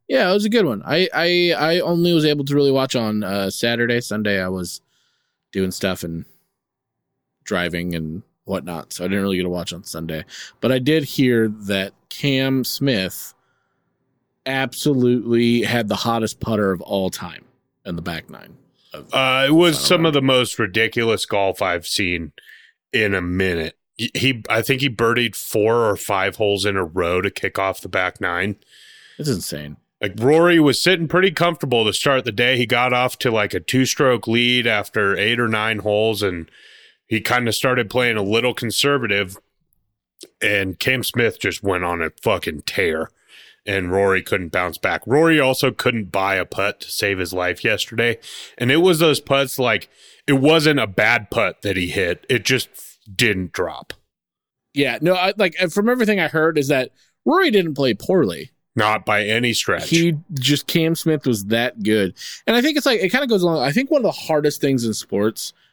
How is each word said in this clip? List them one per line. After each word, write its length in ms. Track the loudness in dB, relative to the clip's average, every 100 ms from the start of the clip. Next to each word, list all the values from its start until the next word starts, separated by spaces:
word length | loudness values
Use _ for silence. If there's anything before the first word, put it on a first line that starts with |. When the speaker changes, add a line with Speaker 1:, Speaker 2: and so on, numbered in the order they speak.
| -2
Speaker 1:
Yeah, 220 | 2 2
it 40 |
was 120 | 2 2
a 40 |
good 160 | 2 2
one. 160 | 0 -2
I, 220 | 0 0
I, 400 | 0 2 2 2 2 2 2
I 40 |
only 320 | 0 2 4
was 120 | 4 4
able 180 | 0 0
to 100 | 2
really 160 | 2
watch 240 | 2 0 -2
on, 280 | -2 -2
uh, 260 | -2 -2 -4
Saturday. 500 | -2 -2 0 0 -2
Sunday, 400 | -2 -4 0 0
I 60 | -2
was 340 | -4 -6 -10 _ _ _ _ _ _ _
doing 180 | -4 -2
stuff 320 | -2 -4 -4
and 220 | -8 -10 -12 _ _ _ _ _ _ _ _ _ _ _
driving 500 | -6 -2 -2 -4 -4
and 300 | -6 -6 -10 -14 _ -8
whatnot, 480 | -6 -6 -12 -10
so 120 | -8 -4
I 20 |
didn't 160 | -2
really 140 | 0 -2
get 60 |
to 60 | -2
watch 220 | -4 -8
on 120 | -12
Sunday. 420 | -12 -10 -8 -8 -10 -16 -18 _
But 100 | 0
I 80 | 0
did 240 | 2 0
hear 440 | 0 0 2 4 0
that 460 | -2 -4 -2 -4 -10 -20
Cam 540 | -4 -2 0 0 0
Smith 720 | -2 -2 0 0 -2 -6 -14 -18 _ _ _ _ _ _ _ _ _ _ -6
absolutely 1120 | -2 -2 -2 0 4 4 2 2 2 4 2
had 280 | 2 -2 -2
the 60 | -2
hottest 440 | -2 -2 -2 -4
putter 320 | -4 0 0
of 100 | -2
all 300 | -2 -2 -2
time 340 | -6 -12 -14 -20 _ _ _ -10
in 100 | -8
the 60 |
back 300 | -8 -10 -12
nine 260 | -20 -20 -20 _ _ _
of 200 | -18 -4
Speaker 2:
Uh, 320 | 0 2 2 4
it 40 |
was 240 | 6 4 2
Speaker 1:
Final 100 | 2
Speaker 2:
some 120 | 4
Speaker 1:
Round. 80 | 4
Speaker 2:
of 60 |
the 80 | 2
most 340 | 4 2 2 -2
ridiculous 680 | -2 0 0 0 0 0 0
golf 340 | 0 0 0
I've 240 | -2 -2 -4
seen 460 | -4 -2 -4 -8 -14 -20 -20 _ _ _
in 220 | 0 0
a 80 | 0
minute. 560 | -2 0 0 -2 -4 -10 _ -10
He, 140 | -8 -2
he, 280 | -2 -2 -4
I 140 | -2
think 180 | 0 -2
he 80 | -2
birdied 460 | 0 0 0 -2 -6
four 520 | -4 0 2 2 2
or 80 | 0
five 400 | -2 -2 -2 0
holes 280 | 0 0 0
in 120 | -2
a 60 |
row 380 | -2 -2 0 0
to 80 | -2
kick 300 | -4 -6 -2
off 220 | -2 -4
the 80 | -4
back 300 | -2 -2 -4
nine. 360 | -4 -2 -4 -6 _ -20 -20 -20 -20 -8
Speaker 1:
It's 100 | -4
insane. 480 | -4 -4 -10 -12 -16 _ -8
Speaker 2:
Like, 120 | -6 0
Rory 440 | 4 6 6 6
was 200 | 4 4
sitting 280 | 2 2 2
pretty 200 | 2 2
comfortable 520 | 2 0 0 0 2
to 80 | 2
start 320 | 0 2 0
the 80 | 0
day. 240 | 0 2 2
He 100 | 2
got 280 | 0 2
off 240 | 2 0 -2
to, 100 | 0
like, 240 | 0 0
a 60 | -4
two-stroke 680 | -2 0 2 2 2 2 0
lead 380 | 0 2 2 2
after 520 | -2 -2 -2 0 0
eight 240 | 0 0
or 80 | 0
nine 300 | 0 -2 -2
holes, 440 | 0 0 0 0
and 260 | -2 -4 -10 -18 -20 -20 -20 _ -6
he 140 | -4
kinda 320 | 0 0 0
started 380 | 0 0 0 0
playing 260 | 0 0 0
a 80 |
little 300 | 0 0 0
conservative, 840 | -2 -4 -2 0 0 0 -2 -2 -8 _ _ _ _ _ _ _ -20 -20 -6
and 380 | -2 0 -2 -4
Cam 240 | -2 -2
Smith 340 | -2 0 -2 0
just 260 | -6 -4
went 200 | -2 -2
on 180 | -2 -4
a 100 | -6 -4
fucking 400 | -2 -2 -2 -8
tear, 480 | -6 -2 0 -2 -6 _ _ -20 -20 _ -4
and 220 | -2 0
Rory 320 | 2 2 2
couldn't 260 | 0 -4 -2
bounce 280 | -2 -2 -2
back. 240 | -4 -2 0
Rory 340 | 2 4 4
also 300 | 2 2 0
couldn't 340 | 0 -2 -2 -4
buy 240 | -2 0 0
a 80 | -2
putt 340 | -4 -4 -4
to 100 | -10
save 280 | -4 -2 -2
his 120 | -4
life 300 | -4 -4 -2
yesterday. 540 | -2 -2 -4 -2 -2 -2 -8 -18 -14 -4
And 140 | 2
it 60 | 4
was 200 | 4 4
those 220 | 4 2
putts, 400 | 0 0 0 -2
like, 300 | 0 0 -4 _ -20 -8 0
it 80 |
wasn't 460 | 4 6 6 4 2
a 80 | 0
bad 420 | 2 2 2 0
putt 320 | -2 0 -2
that 160 | -4 -2
he 100 | -2
hit. 360 | -2 -2 -2 0
It 140 | 0
just 240 | 2 0 -2 -12 -20 -20 -10 0
didn't 360 | 0 0 -4
drop. 420 | -4 -4 -6 -16 -20 _ _ _ _ _ _ _
Speaker 1:
Yeah, 240 | -2 -2 0
no, 120 | 0
I, 200 | 2 2 2
like, 180 | 0 0 -2
from 160 | 0 2
everything 320 | 2 2 2
I 100 | 2
heard 280 | 2 2 2
is 100 | 2
that 200 | 0 0 _ _ _ 2
Rory 260 | 4 4
didn't 240 | 4 2 0
play 180 | 0
poorly. 560 | 0 0 2 2 -2 -12 _ _ 0
Speaker 2:
Not 300 | 2 2 0
by 180 | 0 2
any 280 | 0 0
stretch. 340 | 0 -2 -2 0
Speaker 1:
He 240 | 2 2 0 -6
just, 320 | -4 0 0 0
Cam 300 | 0 0 0
Smith 320 | 0 0 0
was 180 | -2 0
that 380 | -2 -2 -2
good. 320 | 0 2 0 -4 -16 -8 0
And 80 | 2
I 60 |
think 140 | 2 0
it's 100 | 0
like, 140 | 2
it 100 | 0
kinda 160 | 0 0
goes 160 | 2
along. 160 | 2 2
I 100 | 0
think 200 | 0 2
one 80 | 2
of 40 |
the 80 | 0
hardest 500 | -2 -2 0 0 0
things 220 | 0 2
in 100 | 0 -4
sports 580 | -4 0 0 -2 -10 -14 _